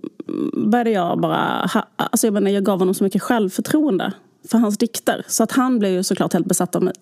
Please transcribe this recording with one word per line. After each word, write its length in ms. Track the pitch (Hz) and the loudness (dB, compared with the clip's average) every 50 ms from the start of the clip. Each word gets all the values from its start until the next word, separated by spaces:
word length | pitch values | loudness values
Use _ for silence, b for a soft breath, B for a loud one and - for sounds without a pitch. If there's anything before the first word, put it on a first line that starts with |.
| - - - _ - - - - 65 - - - - 214 | -6 -12 -14 _ -12 -10 -6 -6 -4 -4 -4 -2 0 2
började 200 | 214 240 233 226 | 2 2 2 2
jag 300 | 220 190 175 175 - 170 | 0 0 0 0 0 0
bara... 500 | 165 160 160 147 - - - - - 190 - | 0 0 0 0 0 0 -2 -2 -2 -2 -2
Ha-, 120 | 220 - - _ | -2 -4 -4 _
alltså 300 | - - - - 226 - | -6 -4 -2 0 0 0
jag 80 | 226 202 | 2 2
menar, 160 | 202 202 196 | 2 2 2
jag 140 | 202 202 196 | 2 2 2
gav 140 | 208 202 175 | 0 2 2
honom 160 | 185 185 196 | 2 2 2
så 100 | - 208 | 2 0
mycket 180 | 196 - 202 - | 0 0 -2 -2
självförtroende 920 | - - 226 - 185 - - 220 - - 311 302 294 214 180 - 196 190 - - _ _ _ _ - | 0 0 0 0 0 -2 -4 -4 0 0 2 2 2 0 0 -2 -4 -6 -8 -16 _ _ _ _ 0
för 100 | - 226 | 2 2
hans 200 | 240 208 208 - | 2 2 2 0
dikter. 460 | 240 226 - - - - 226 - - - | -2 -2 -2 -4 -2 -2 -2 -2 -4 -6
Så 140 | - - 226 | 0 0 0
att 100 | 220 - | 2 2
han 260 | 269 254 262 254 233 | 0 2 2 2 2
blev 140 | 202 196 185 | 2 2 0
ju 100 | 180 190 | 0 0
såklart 300 | - 202 - 160 - - | -2 0 0 0 0 0
helt 140 | 180 170 | 0 0
besatt 300 | - - - 185 - - | 0 0 0 0 -2 0
av 60 | 175 185 | -2 -2
mig. 120 | 185 - - | -2 -2 -6